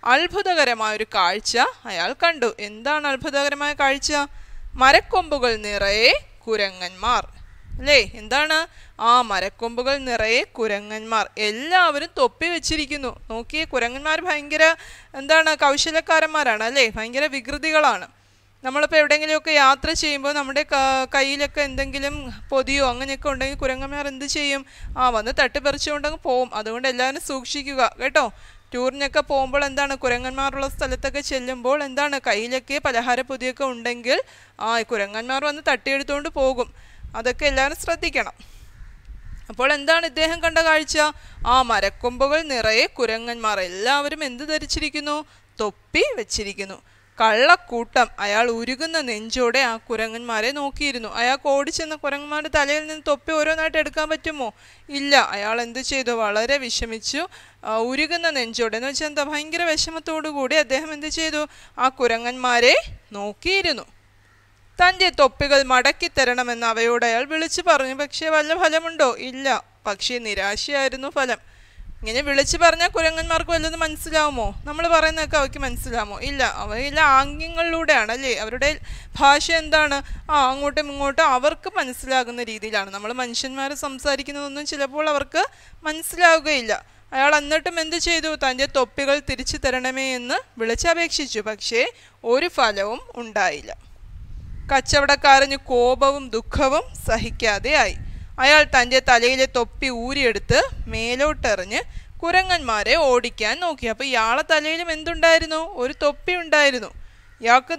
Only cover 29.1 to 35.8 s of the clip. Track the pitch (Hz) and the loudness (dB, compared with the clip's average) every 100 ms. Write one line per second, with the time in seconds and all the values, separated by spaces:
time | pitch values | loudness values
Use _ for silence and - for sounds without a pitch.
29.1 | 302 285 277 262 277 277 269 285 269 254 | 0 0 -2 0 0 0 -2 -2 -2 0
30.1 | 247 254 262 277 269 269 - 269 254 269 | -2 -4 -4 -4 -2 -6 -4 -4 -4 -4
31.1 | 269 285 269 247 254 240 294 277 254 285 | -6 -4 -6 -6 -4 -2 0 -2 -2 -2
32.1 | 277 254 208 233 262 - 277 294 240 247 | -2 -2 -2 -2 -6 -4 -4 0 -2 0
33.1 | 247 262 254 254 247 269 240 233 240 240 | -2 -2 -6 -6 -4 -6 -4 -6 -6 -2
34.1 | 330 539 - - - 214 233 220 226 202 | -2 -2 -14 -20 -8 -2 -2 -2 -4 -4
35.1 | 214 240 269 294 294 311 262 | -6 -4 -2 -2 -2 -2 0